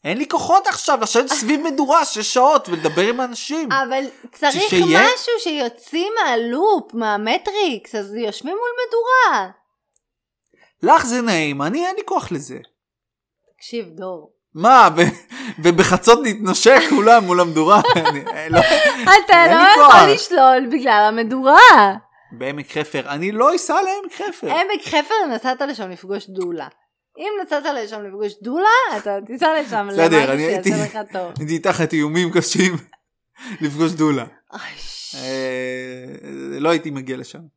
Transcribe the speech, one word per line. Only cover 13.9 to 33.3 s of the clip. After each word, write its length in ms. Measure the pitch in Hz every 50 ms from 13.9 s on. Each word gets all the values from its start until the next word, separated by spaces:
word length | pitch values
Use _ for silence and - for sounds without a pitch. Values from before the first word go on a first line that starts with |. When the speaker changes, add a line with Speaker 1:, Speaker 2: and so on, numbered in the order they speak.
| 160 165 185 185 180 160 151 _ _ _ _ _ _
Speaker 1:
מה, 340 | 151 180 240 269 254 220 180 156
ו-, 60 | 170 170 - - - _ _ 240 262 269 233 - -
ובחצות 600 | 156 175 175 165 190 - 180 185 - 226 240 269 285
נתנשק 560 | 226 196 220 208 185 175 - - 226 269 - 330 -
כולם 340 | 285 262 208 220 233 233 202
מול 160 | 180 180 175
המדורה? 400 | 180 170 156 156 156 170 208 208 - 480 480
<laughs> 140 | - - 466
אני, 160 | 453 - -
אה, 220 | 466 - - - -
לא, 120 | 740 679 640 640 659 587 622 587 539 - - 370 392 415 403
Speaker 2:
אתה 180 | 403 381 339 339
Speaker 1:
אין 60 | 339
Speaker 2:
לא 100 | 339 330
Speaker 1:
לי 80 | 349 392
Speaker 2:
יכול 140 | 415 494 480
Speaker 1:
כוח. 180 | - 247 - - - 427
Speaker 2:
לשלול 520 | - - - 349 302 262 262 262 254 269 233
בגלל 320 | 269 294 247 269 214 208 214 214
המדורה. 840 | 220 233 233 214 254 262 262 262 294 370 453 494 370 247 208 196 190 214 _ _ _ _ _ _ - 117
Speaker 1:
בעמק 320 | 127 135 143 147 135 - - 151
חפר, 240 | 151 - - 139 120 139
אני 240 | 143 147 175 196
לא 220 | 208 220 247 294 349
אסע 180 | 339 - - 302
לעמק 380 | 359 392 370 392 403 392 339 -
חפר. 360 | - 403 415 339 - - 156
Speaker 2:
עמק 340 | - 330 381 392 415 311 -
חפר 280 | - 330 302 294 294 440 440 381 294 233
נסעת 260 | - - 254 254 247
לשם 300 | 285 277 269 - 208 185
לפגוש 360 | 185 - - 185 202 208 - -
דולה. 380 | 190 190 185 175 170 160 135 147 _ _ _ _ _ _ _ _ _ -
אם 140 | 339 415 427 403 359
נסעת 180 | - 311 285 285 311 285
לשם 260 | 247 220 208 220 214
לפגוש 300 | 208 196 190 202 214 208 208 _
דולה, 260 | 196 240 262 339 381 427 453 508 523 415 269
אתה 220 | 311 - 208 202 196 -
תיסע 340 | 214 240 254 339 320 320 311
לשם 260 | 294 233 226 214 202 202
Speaker 1:
בסדר, 280 | 196 - 165 165 165 151
Speaker 2:
למשהו 140 | 139 135
Speaker 1:
אני 100 | 135 143
Speaker 2:
שיעשה 120 | 156 165 196
Speaker 1:
הייתי, 440 | 185 185 190 202 - - - - 214
Speaker 2:
לך 0 | 208 202
טוב. 200 | - 190 180 170 160 135
Speaker 1:
הייתי 200 | 151 151 165 156
תחת 340 | 165 196 175 - 165 151
איומים 380 | 165 156 147 151 156 175 180 165
קשים 420 | 175 175 156 - - 175 180 185 175 156 - _ _ _ _ _ _ _
<laughs> 420 | _ _